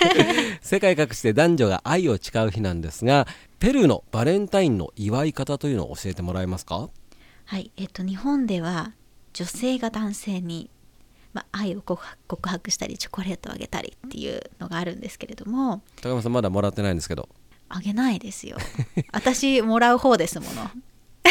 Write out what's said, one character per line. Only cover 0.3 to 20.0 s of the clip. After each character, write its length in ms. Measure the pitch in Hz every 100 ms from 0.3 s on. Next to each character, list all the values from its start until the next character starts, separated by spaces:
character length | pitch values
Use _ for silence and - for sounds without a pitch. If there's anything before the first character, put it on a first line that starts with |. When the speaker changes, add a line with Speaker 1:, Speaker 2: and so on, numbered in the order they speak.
| 240 233 180
Speaker 1:
世 160 | - 190
界 160 | 196 160
各 180 | 151
地 80 | -
で 100 | 117
男 240 | 107 170 165
女 100 | 110
が 140 | 92
愛 240 | - 170 170
を 80 | 101
誓 260 | - 117
う 100 | 110
日 100 | 104
な 100 | 98
ん 80 | 87
で 100 | 80
す 140 | -
が、 240 | 117 143 127 - - _
ペ 140 | 208
ル 80 | 269
ー 60 | 175
の 180 | 104 -
バ 100 | 110
レ 140 | 123 190
ン 100 | 196
タ 140 | 202
イ 80 | 175
ン 80 | 104
の 160 | 80 -
祝 300 | 104 120 156
い 80 |
方 240 | - 135 139
と 100 | 147
い 60 |
う 20 | 120
の 160 | 78
を 40 | -
教 140 | 98
え 20 |
て 80 | 92
も 100 | 87
ら 100 | 92
え 60 | 92
ま 100 | 90
す 80 | -
か？ 240 | 90 156 - - - - -
Speaker 2:
は 140 | - 196
い、 120 | - -
え 80 |
っ 40 | 190
と、 100 | -
日 140 | 185 190
本 320 | 262 285 240
で 140 | 185
は 320 | 165 175 160 - _ - -
女 120 | - 175
性 320 | - 254 254
が 120 | 233
男 240 | 214 214
性 260 | 202 - 185
に、 300 | 175 165 - - - _ _ _ -
ま、 140 | 214 -
愛 240 | 196 208 196
を 80 |
告 180 | - 175
白、 140 | - - _
告 220 | 180 185
白 220 | 180 -
し 60 | -
た 100 | -
り、 100 | -
チ 100 | -
ョ 40 |
コ 100 | -
レ 120 | 185
ー 40 | -
ト 140 | -
を 20 |
あ 20 | -
げ 120 | -
た 120 | -
り 160 | - - 254
っ 20 |
て 80 | -
い 100 | 135 123
う 60 | - -
の 80 | -
が 120 | 165
あ 40 |
る 120 | 175 180
ん 40 |
で 80 | -
す 120 | -
け 80 | -
れ 80 | -
ど 100 | 202
も。 380 | 254 269 196 - -
Speaker 1:
高 80 | 123
山 140 | 123
さ 60 | 117
ん、 40 |
ま 80 | 123
だ 80 | 101
も 100 | 95
ら 100 | 104
っ 40 |
て 80 | 101
な 80 | 101
い 40 |
ん 40 | 87
で 40 |
す 60 | -
け 60 |
ど。 160 | 82 - - - - _
Speaker 2:
あ 100 | 180
げ 120 | 180
な 160 | 214 262
い 80 | 190
で 140 | 220
す 160 | - -
よ。 100 | - - - 123
Speaker 1:
<laughs> 280 | - -
Speaker 2:
私、 480 | 208 254 254 277 262
も 160 | 220 226
ら 160 | 240
う 60 |
方 180 | 247